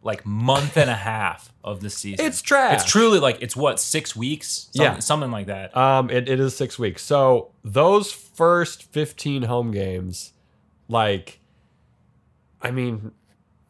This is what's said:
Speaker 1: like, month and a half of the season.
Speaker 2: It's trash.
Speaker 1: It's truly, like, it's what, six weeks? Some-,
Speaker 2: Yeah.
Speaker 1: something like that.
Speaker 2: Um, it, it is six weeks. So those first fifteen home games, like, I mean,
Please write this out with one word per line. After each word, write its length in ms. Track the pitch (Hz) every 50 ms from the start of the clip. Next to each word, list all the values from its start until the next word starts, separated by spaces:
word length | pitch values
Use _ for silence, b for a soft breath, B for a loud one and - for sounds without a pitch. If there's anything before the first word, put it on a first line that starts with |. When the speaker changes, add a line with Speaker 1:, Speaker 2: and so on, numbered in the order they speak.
Speaker 1:
like, 240 | - 110 104 - -
month 500 | 101 104 110 120 131 135 143 143 139 -
and 140 | 160 143 127
a 60 | 113
half 560 | 101 95 113 110 110 101 87 82 - - - _ _
of 180 | - 101 104 92
the 100 | 101 101
season. 360 | - - - 202 98 - 311
Speaker 2:
It's 160 | 311 - -
trash. 380 | - - 285 277 262 220 139 107
Speaker 1:
It's 100 | - -
truly, 300 | - 214 233 226 208 175
like, 180 | 143 127 117 -
it's 140 | 120 120 -
what, 240 | 131 147 139 - -
six 380 | - - 156 156 151 - -
weeks? 520 | 110 120 139 151 147 - - - - - -
Some-, 100 | - 135
Speaker 2:
Yeah. 160 | 151 123 95 -
Speaker 1:
something 320 | 107 - 147 151 139 123
like 160 | 117 104 98
that. 300 | 98 98 95 95 90 -
Speaker 2:
Um, 340 | 127 131 131 135 131 127 117
it, 180 | 123 123 120 135
it 120 | 131 131
is 160 | 135 131 -
six 200 | - 135 123 -
weeks. 280 | - 117 98 90 - -
So 480 | - 147 139 135 131 127 117 - - _ _
those 480 | - 107 101 131 156 185 202 208 202 202
first 840 | - - - - _ - 165 170 175 175 170 - - - - _
fifteen 500 | - 151 151 151 - - - 147 139 135
home 280 | 120 113 120 123 120 117
games, 640 | 104 98 98 95 92 92 92 90 90 - - - _ _ _ _ _ _ _ _ _ _ _ -
like, 500 | 113 113 110 104 101 92 - - - _ _ _ _ _ _ _ _ _ _ _ _ _ _ _ _ _ _ _ _ _ _ _ _ _
I 120 | - 123
mean, 400 | 127 131 123 123 113 104 107 107 - _ _ _ _ _ _ _ _ _ _